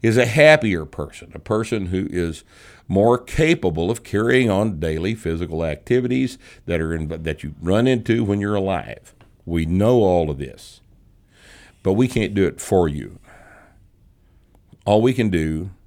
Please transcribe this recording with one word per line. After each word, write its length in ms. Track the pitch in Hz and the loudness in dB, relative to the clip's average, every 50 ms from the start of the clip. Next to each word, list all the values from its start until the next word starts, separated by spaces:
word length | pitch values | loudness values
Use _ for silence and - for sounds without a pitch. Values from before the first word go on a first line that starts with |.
is 160 | - 117 110 | 2 2 4
a 80 | 123 123 | 4 2
happier 580 | 113 110 147 147 151 156 151 113 110 92 85 78 | 2 4 6 8 8 8 6 4 0 -2 -2 -4
person, 480 | 73 - - 73 73 - - - - - | -8 -10 -10 -10 -10 -10 -20 -20 -18 -20
a 60 | 80 | -20
person 460 | - - 110 107 113 110 120 110 95 | -6 -2 -2 -2 -2 -2 -4 -4 -4
who 220 | 87 92 95 92 - | -4 -4 -4 -4 -4
is 320 | - 90 87 85 80 - - _ _ - - - - - _ - | -4 -4 -4 -4 -6 -10 -16 _ _ -20 -20 -20 -20 -20 _ -2
more 280 | 90 98 104 120 120 | 2 4 4 4 4
capable 720 | 123 - - - - 160 160 170 - - 92 80 80 85 92 | 2 -2 -6 -2 0 2 2 2 2 0 -2 -2 -2 -2 -2
of 140 | 117 - - | -4 -4 -6
carrying 460 | - - 101 110 117 127 127 127 113 | -4 -2 0 2 2 4 4 4 4
on 320 | 98 95 107 110 95 76 | 2 2 0 -2 -2 -4
daily 340 | 80 80 78 80 82 98 113 | -4 -4 -4 -2 -4 -4 -6
physical 480 | 110 - 82 82 82 87 76 80 80 82 | -4 -4 -6 -4 -4 -6 -6 -4 -4 -4
activities 760 | 80 76 - - - 120 127 123 120 127 131 131 123 - - - - - - _ | -4 -6 -8 -2 0 0 0 2 0 -2 -2 -2 -4 -6 -12 -20 -20 -20 -20 _
that 160 | - 85 82 | -4 -4 -2
are 120 | 80 80 82 | -2 -2 -4
in, 140 | 80 80 | -4 -6
that 340 | 76 82 80 80 80 76 - | -6 -8 -8 -6 -6 -8 -6
you 140 | - 73 73 - | -8 -14 -12 -8
run 260 | 80 85 95 110 120 | -2 0 2 2 4
into 380 | 131 131 120 110 - 113 117 117 | 2 2 0 0 -2 0 0 0
when 160 | 101 101 101 | 0 -2 -2
you're 140 | 101 101 107 | -2 -2 -2
alive. 600 | 101 95 95 95 82 - 55 50 - _ - _ _ - _ _ _ _ | -2 -2 -2 -4 -4 -6 -10 -16 -18 _ -20 _ _ -20 _ _ _ _
We 200 | - 82 85 80 | -4 -2 -2 -2
know 360 | 78 87 92 101 113 127 123 | 0 0 2 2 4 4 4
all 280 | 107 92 90 87 82 76 | 4 4 2 2 0 -2
of 100 | 73 67 | -4 -8
this, 420 | 69 64 - - - - - - _ _ _ _ _ _ _ _ _ _ _ _ _ - - - - - _ _ _ | -10 -12 -12 -20 -20 -20 -20 -20 _ _ _ _ _ _ _ _ _ _ _ _ _ -20 -20 -20 -20 -20 _ _ _
but 100 | 95 98 | 0 2
we 160 | 104 127 123 | 2 2 0
can't 240 | - 120 107 - 101 | 0 -2 -2 -2 0
do 120 | 101 98 | 0 0
it 140 | 80 67 - | 0 -2 -6
for 300 | - - 101 92 87 80 | -4 0 2 2 2 2
you. 300 | 71 73 52 50 - - _ - - - - - - - - _ _ _ _ _ _ _ _ _ _ _ _ _ _ _ _ _ _ _ _ _ - _ _ | -2 -6 -10 -12 -16 -20 _ -20 -20 -20 -20 -20 -20 -20 -20 _ _ _ _ _ _ _ _ _ _ _ _ _ _ _ _ _ _ _ _ _ -20 _ _
All 160 | - 104 107 | 2 2 4
we 120 | 113 127 127 | 4 2 2
can 160 | 120 113 107 | 2 -2 0
do 400 | 90 85 80 80 78 78 90 98 - _ _ | 0 0 0 -2 -4 -4 -6 -10 -14 _ _